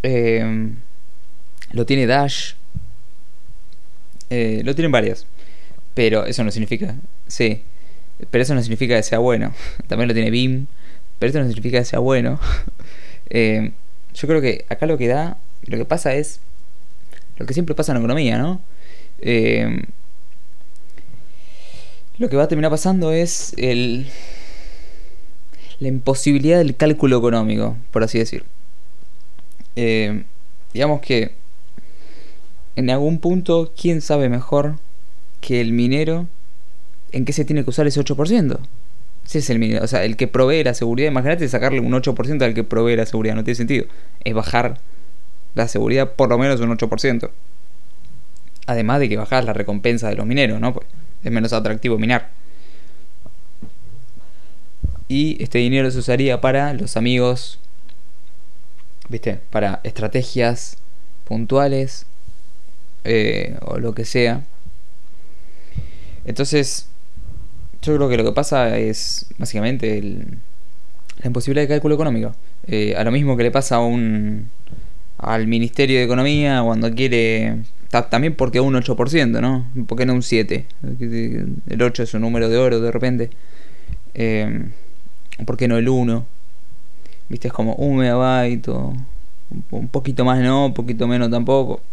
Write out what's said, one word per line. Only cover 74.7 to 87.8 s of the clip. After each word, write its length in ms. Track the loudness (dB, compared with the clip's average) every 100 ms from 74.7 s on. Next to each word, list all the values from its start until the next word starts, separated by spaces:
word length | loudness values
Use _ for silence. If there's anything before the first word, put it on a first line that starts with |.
| -2 -2 -2 -2 -2
al 300 | 0 0 2
Ministerio 500 | 2 0 2 2 4
de 80 | 2
Economía 560 | 2 2 2 2 2
cuando 300 | 2 2 0 0
quiere, 600 | 2 2 2 2 0 -2 -2 -2 0
ta-, 200 | 0 2
también 260 | 0 0 0
porque 260 | 0 2
un 120 | 2 2
ocho 200 | 0 0
por 140 | 2
ciento, 320 | 2 2 2
¿no? 280 | 0 0 0 -2 -2
¿Por 120 | 0
qué 80 | 2
no 80 |
un 100 | 0
siete? 420 | 2 0 2 0 -2 -2
El 1000 | -2 -2 -2 -2 -2 -2 -2 -2 -2 2
ocho 220 | 2 2
es 100 | 0
un 80 | 0
número 260 | 0 2 2
de 100 | 4
oro 220 | 4 2
de 120 | 0
repente. 380 | 0 0 0 -2 -2 -4 -4 -4 -4 -4 -4 -4
Eh, 560 | -2 0 0 0 0 -2 -2 -2 -2 -2 -2 -2 -2 -2
¿por 120 | 0
qué 100 | 2
no 100 | 2
el 120 | 2
uno? 360 | 2 2 0 0 -2 -2 -2 -2 -2 -2 -2 -2 -2 -2
¿Viste? 220 | -2 -2
Es 40 |
como 220 | 0 0
un 220 | 0